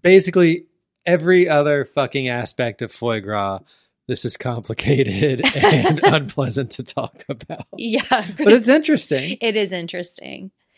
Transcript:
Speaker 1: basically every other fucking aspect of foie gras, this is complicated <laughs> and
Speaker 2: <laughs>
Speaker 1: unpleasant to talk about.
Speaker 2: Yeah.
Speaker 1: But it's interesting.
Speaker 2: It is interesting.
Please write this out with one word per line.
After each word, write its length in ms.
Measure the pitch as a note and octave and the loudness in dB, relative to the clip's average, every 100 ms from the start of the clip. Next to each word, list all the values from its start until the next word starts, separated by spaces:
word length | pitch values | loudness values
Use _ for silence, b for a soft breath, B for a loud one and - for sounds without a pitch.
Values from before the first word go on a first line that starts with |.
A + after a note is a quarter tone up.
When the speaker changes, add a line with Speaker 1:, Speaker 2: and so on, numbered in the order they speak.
Speaker 1:
basically 640 | F3 F#3+ F#3 F3+ E3+ F3 - _ _ _ - | 4 6 6 2 2 2 -6 _ _ _ -2
every 420 | F3 E3 F#3 F3+ | 0 4 4 4
other 360 | D3+ D3 C#3+ | 2 2 0
fucking 440 | C3 - C3+ C#3+ B2+ | -2 -4 -4 -2 -4
aspect 540 | A#2+ B2 - A#2+ G#2 | -6 -6 -4 -6 -6
of 100 | A2+ | -10
foie 280 | - A#2 A2 | -6 -4 -4
gras, 400 | G2 G#2+ G2 F#2+ - _ _ _ - | -4 -4 -4 -6 -12 _ _ _ -8
this 180 | A#2 | -6
is 120 | B2 - | -6 -6
complicated 1040 | C3 A#2 - A2 - C#3 B2+ F#2+ D3+ B2+ C4 | -6 -6 -8 -4 0 2 2 2 0 0 0
<laughs> 40 | D3 | 2
and 440 | G4+ D3+ F4 D3+ | 2 4 2 2
Speaker 2:
<laughs> 40 | |
Speaker 1:
unpleasant 680 | G4 D#3 C#3 - C3 A#2+ B2 | 2 2 0 -4 -4 -4 -6
to 100 | - | -8
talk 420 | B2+ - A#2 - - | -12 -10 -10 -10 -12
about. 380 | A#2 - - - - | -12 -12 -16 -14 -10
Speaker 2:
Yeah. 500 | A#3 A3+ - A#3+ F3+ - | -4 -2 2 0 0 0
Speaker 1:
But 140 | D4+ | 6
it's 160 | A#3+ A3+ | 6 6
interesting. 680 | D4 D#4 D4+ - C#3 C#3+ G3+ | 2 4 0 0 -4 -4 -4
Speaker 2:
It 160 | A3+ G#3+ | -2 -2
is 160 | G3+ | -2
interesting. 800 | F3+ E3+ F3+ F3 - - - F#3+ _ b | -4 -8 -10 -12 -14 -16 -16 -18 _ b